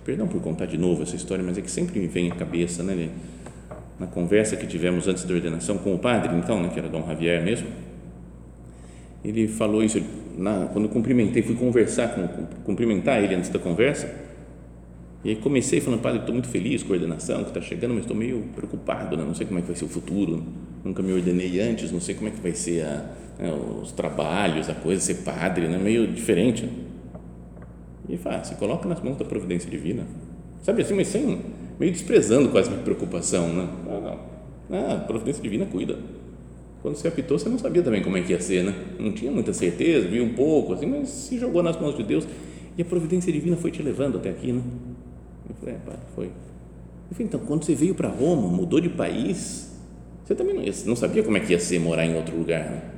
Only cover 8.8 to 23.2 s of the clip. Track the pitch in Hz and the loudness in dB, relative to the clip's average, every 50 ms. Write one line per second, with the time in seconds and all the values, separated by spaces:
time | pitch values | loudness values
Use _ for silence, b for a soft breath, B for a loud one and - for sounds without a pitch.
8.8 | B B B B B B B B - 104 107 113 110 107 110 - 117 104 104 107 | B B B B B B B B -6 -2 2 4 2 2 4 2 2 4 6 6
9.8 | 110 107 107 101 82 - - - - - - 82 92 98 107 95 87 - - 104 | 6 6 4 2 0 -2 -6 -10 -10 -10 -6 -2 0 0 2 2 0 0 0 0
10.8 | 107 104 - 123 110 120 135 123 110 98 123 120 107 - 120 117 123 123 117 123 | 0 2 2 2 2 4 4 6 4 6 6 4 4 4 2 2 2 4 6 6
11.8 | 107 - - - 120 113 - 110 90 85 - - 82 - - - - - 101 87 | 6 6 4 2 0 0 0 0 -2 -2 -2 -4 -8 -8 -8 -10 -4 -2 0 2
12.8 | 117 117 107 92 87 - 135 113 101 95 95 90 87 - - 98 - 90 87 85 | 4 4 4 4 4 4 4 6 6 4 4 2 2 0 0 -2 0 0 4 6
13.8 | 113 139 147 - - - - - - - - - - - - - - - - - | 6 4 4 2 -4 -6 -8 -10 -12 -14 -16 -16 -16 -16 -16 -18 -18 -18 -18 -18
14.8 | - - - - - - - - - - 107 110 - 139 143 131 117 - 143 143 | -18 -18 -18 -18 -16 -18 -16 -6 -2 -2 -2 0 2 2 4 4 4 4 2 2
15.8 | - 139 120 110 - 131 123 110 101 - 113 123 123 - - 92 90 117 - 120 | 4 2 0 2 2 0 0 0 -2 0 -2 -2 -2 0 -2 -2 0 0 0 -2
16.8 | - - 98 87 85 82 82 80 - - - 131 101 - - 95 - - - 85 | 0 0 0 2 2 0 -2 -4 -2 -2 -2 -2 -2 -2 -4 -6 -6 -4 -4 -2
17.8 | 98 120 123 110 - - 104 107 110 123 131 117 101 - - - - - - - | -2 0 0 0 -2 -2 -2 -2 0 0 -2 -2 -4 -6 -8 -8 -8 -6 -6 -6
18.8 | - - - - - - - 78 80 71 85 - 82 - 95 90 87 - 87 - | -2 -2 -2 -2 -2 -2 -2 -2 -2 -2 -2 -4 -2 -2 -2 -2 -2 -2 -4 -4
19.8 | - - - 90 - - 76 101 101 85 82 82 82 82 - - - - - - | -4 -4 -4 -6 -4 -2 0 0 2 2 0 -2 -4 -6 -10 -10 -12 -12 -12 -8
20.8 | - 98 92 92 95 95 92 92 87 90 90 90 92 90 90 92 107 120 113 107 | -6 -6 -2 -2 0 2 2 2 4 4 4 4 2 2 2 2 2 2 2 0
21.8 | - 85 90 87 90 - 95 - 107 107 - - - 90 82 - - - 85 82 | -2 -2 -2 -2 -2 -4 -4 -4 -4 -6 -6 -4 -4 -2 -2 -2 -2 0 0 0
22.8 | 78 76 73 76 76 - B B | 0 0 -2 -4 -6 -8 B B